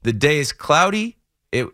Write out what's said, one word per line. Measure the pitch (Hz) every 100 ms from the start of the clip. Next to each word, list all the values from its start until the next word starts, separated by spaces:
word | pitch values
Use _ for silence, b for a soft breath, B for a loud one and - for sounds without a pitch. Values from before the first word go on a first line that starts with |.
the | 117
day | 107 143 151
is | 135
cloudy, | - - 151 190 214 226 - _ _ _
it | - 113